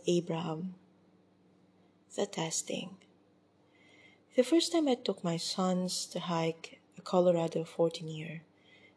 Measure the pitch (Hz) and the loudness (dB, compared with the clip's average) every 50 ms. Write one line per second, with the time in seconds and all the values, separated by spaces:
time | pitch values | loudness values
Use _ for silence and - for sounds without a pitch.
0 | - - 175 175 170 175 165 165 175 165 156 160 180 185 185 - _ _ _ _ | 0 2 2 2 2 -2 -4 -4 -4 -4 -6 -6 -6 -8 -10 -12 _ _ _ _
1 | _ _ _ _ _ _ _ _ _ _ _ _ _ _ _ _ _ _ _ _ | _ _ _ _ _ _ _ _ _ _ _ _ _ _ _ _ _ _ _ _
2 | _ _ - - 202 202 - 180 165 160 - - - - - - 180 185 190 - | _ _ -6 -4 -4 -2 -2 -4 -4 -2 -4 -4 -6 -6 -6 -6 -8 -8 -12 -18
3 | - - _ _ _ _ _ _ _ _ _ _ _ _ _ _ _ - - - | -20 -20 _ _ _ _ _ _ _ _ _ _ _ _ _ _ _ -20 -20 -20
4 | - - - _ _ _ - - 247 - 330 330 330 - - 339 311 277 247 247 | -20 -20 -20 _ _ _ 2 2 4 6 4 4 4 4 2 2 4 4 2 2
5 | - - 196 - - 175 165 165 - - - - 185 185 185 180 185 180 - - | 0 -2 -4 -2 -2 -2 -2 -2 -2 -4 -2 0 0 2 2 2 0 -2 -4 -6
6 | - - - 180 175 180 190 165 165 165 160 - - - - - _ _ _ - | -6 -6 -6 -6 -4 -2 -2 0 0 0 -2 -4 -8 -18 -20 -20 _ _ _ -18
7 | - - - 180 175 180 175 170 165 160 - 165 160 - - - 170 165 165 - | -6 0 4 6 6 6 6 4 2 0 -2 -4 -6 -4 0 2 2 2 0 -2
8 | 160 160 160 156 156 156 156 165 - - _ _ _ _ - - - - _ | -8 -8 -8 -8 -8 -10 -10 -12 -16 -18 _ _ _ _ -20 -20 -20 -20 _